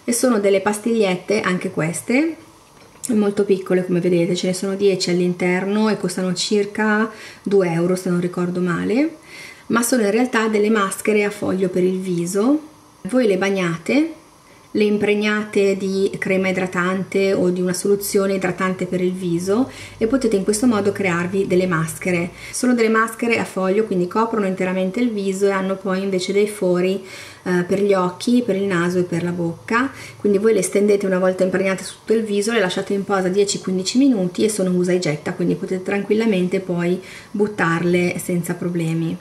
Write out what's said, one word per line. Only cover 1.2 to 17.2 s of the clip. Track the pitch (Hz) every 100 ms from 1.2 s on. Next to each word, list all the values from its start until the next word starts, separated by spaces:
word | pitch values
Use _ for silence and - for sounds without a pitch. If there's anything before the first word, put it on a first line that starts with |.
| - 208
anche | 190 180 190
queste, | 185 160 170 - 247 330 311 - - - - - - -
molto | 214 202 202
piccole | 202 185 - 180
come | 180 175
vedete, | 180 175 170
ce | 175 185
ne |
sono | 180 196 196
dieci | 202 185 185
all'interno | 175 180 175 180 180 196 208 214
e | 202
costano | 185 185 185
circa | 180 - 208 202 208 214 214 220 - - -
due | - 196 180
euro | 165 175 185
se | 185
non | 175
ricordo | 175 175 180 180
male, | 180 170 180 220 311 - - - - - -
ma | 226
sono | 240 254
in | 202
realtà | 220 254 226 220
delle | 214 208
maschere | 220 190 - - 214
a | 208
foglio | 208 196 190 185
per | 185
il | 185 185
viso. | 185 170 170 196 226 302 - - - -
Voi | 190 247 233
le | 185
bagnate, | 196 196 175 165 - 247 320 320 - - - - - 208
le |
impregnate | 208 208 208 208 214 214 214 208 196 196
di | 190 190 196 -
crema | 190 190 190
idratante | 185 185 185 175 190 185 196